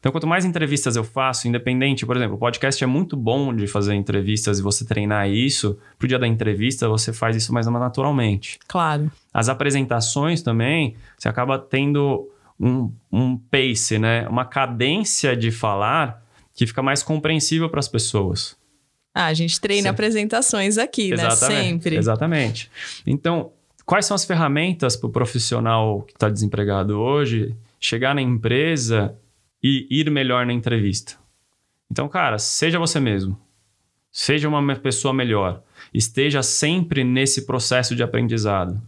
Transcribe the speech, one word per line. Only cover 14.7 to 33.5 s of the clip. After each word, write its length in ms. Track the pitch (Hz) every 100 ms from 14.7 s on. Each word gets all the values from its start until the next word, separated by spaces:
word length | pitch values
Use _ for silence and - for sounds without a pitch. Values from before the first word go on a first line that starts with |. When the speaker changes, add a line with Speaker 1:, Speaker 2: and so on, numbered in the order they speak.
| 117 127 180 208 - 143 123
Speaker 1:
de 140 | 113
falar 720 | 113 110 98 107 147 143 113 _ _ _
que 120 | - 113
fica 140 | -
mais 220 | 135 143
compreensível 680 | - 156 156 160 - 160 165
pras 200 | 151 -
pessoas. 680 | - - 107 95 104 - - _ _ _ _ _
Speaker 2:
Ah, 120 | - 170
a 80 |
gente 260 | 156 170 -
treina 220 | 208 202
Speaker 1:
Sim. 60 | 196
Speaker 2:
apresentações 880 | - 214 220 208 226 - 214 196 208
aqui, 320 | 247 - 202
né? 120 | - -
Speaker 1:
Exatamente. 360 | - - 202 185
Speaker 2:
Sempre. 280 | 170 165 160
Speaker 1:
Exatamente. 760 | 160 110 160 160 120 113 - - - - -
Então, 440 | 139 165 170 - _ _ _
quais 220 | - 190 202
são 80 |
as 100 | 202
ferramentas 720 | - 175 156 143 175 170 131 113
pro 140 | 113
profissional 920 | 113 120 120 - 120 113 113 110 101
que 120 | 104
tá 160 | _ 107
desempregado 680 | 104 107 107 101 98 98 104
hoje 560 | 117 147 135 117 104 113 - _
chegar 340 | - 117 131
na 80 | 143
empresa 920 | 127 120 113 123 156 160 117 113 101 - _ _ _ _
e 240 | 131 135 -
ir 180 | 143 156
melhor 360 | 143 131 123 120
na 60 |
entrevista? 600 | 120 117 117 101 95 - - _ _ _ _ _ _ _
Então, 180 | - 143
cara, 300 | 185 151 104
seja 400 | - - 160 170
você 200 | 165 165
mesmo. 360 | 131 101 95 98 _